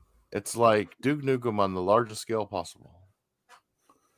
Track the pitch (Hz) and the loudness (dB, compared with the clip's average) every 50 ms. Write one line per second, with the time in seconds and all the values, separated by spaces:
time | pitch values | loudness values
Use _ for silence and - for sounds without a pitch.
0 | _ _ _ _ _ - - 104 101 - - 113 117 113 110 104 98 - - _ | _ _ _ _ _ -10 -10 -10 -8 -6 0 4 4 6 6 4 2 -2 -6 _
1 | - 131 151 147 139 135 131 123 120 120 107 104 101 95 92 92 90 92 104 117 | -2 -2 -2 -2 -2 -2 -2 -2 -2 -2 0 2 0 0 0 0 2 4 4 4
2 | 120 107 107 - - - 110 110 104 101 104 90 82 - - - - - 82 87 | 2 0 -6 -12 -8 -6 -6 -6 -6 -6 -6 -8 -8 -10 -14 -20 -20 -20 -20 -20
3 | 92 _ _ _ _ _ _ _ _ _ - - _ _ _ _ _ _ _ _ | _ _ _ _ _ _ _ _ _ _ -20 -20 _ _ _ _ _ _ _ _
4 | _ _ _ | _ _ _